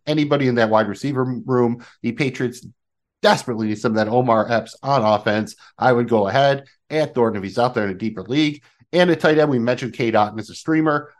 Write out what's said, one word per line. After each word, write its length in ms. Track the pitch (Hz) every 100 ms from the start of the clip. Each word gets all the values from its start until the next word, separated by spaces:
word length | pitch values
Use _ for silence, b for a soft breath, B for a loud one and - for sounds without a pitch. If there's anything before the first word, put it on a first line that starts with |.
| -
anybody 400 | 156 147 143 131
in 100 | 120
that 140 | 110
wide 180 | 110 104
receiver 360 | 98 139 131
room. 600 | 131 123 - 127 120 117 B B
The 100 | 120
Patriots 520 | 117 143 - 123 - - - _ _ _ _
desperately 460 | 208 208 - 110 107
need 100 | 107
some 140 | 123
of 40 | 110
that 120 | 107
Omar 420 | 120 127 113 107
Epps 260 | 113 110 -
on 200 | 135 139
offense. 540 | 107 104 110 107 110 - b -
I 160 | 127
would 160 | 120 117
go 200 | 113 98
ahead, 360 | 131 139 135 - b -
add 240 | 156 147
Thornton 280 | 127 113 104
if 20 |
he's 140 | 95 95
out 160 | 120
there 100 | 123
in 60 | 101
a 40 |
deeper 280 | 92 110 110
league. 400 | 95 139 151 147 b b b
And 180 | 175 180
a 60 | 160
tight 220 | 165 156
end, 120 | 151
we 80 | 127
mentioned 360 | 120 123 139
Cade 200 | - 117
Otton 240 | 110 104 110
as 120 | 107
a 40 |
streamer. 580 | 87 - 160 156 147 147 _